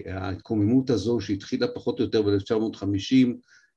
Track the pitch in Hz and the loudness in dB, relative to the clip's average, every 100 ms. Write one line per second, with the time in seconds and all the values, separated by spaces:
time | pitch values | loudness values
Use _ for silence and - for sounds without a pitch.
0 | 92 92 95 98 - 110 104 131 131 113 | -4 -8 -6 -8 -4 0 4 2 2 0
1 | 101 120 98 98 - 127 120 113 - - | 0 -2 -2 -6 -4 -4 -4 -4 -6 -2
2 | 107 113 101 101 98 110 110 - 98 101 | 0 2 2 2 2 0 0 -4 -4 -4
3 | - 131 123 120 _ - _ | 2 4 4 2 _ -20 _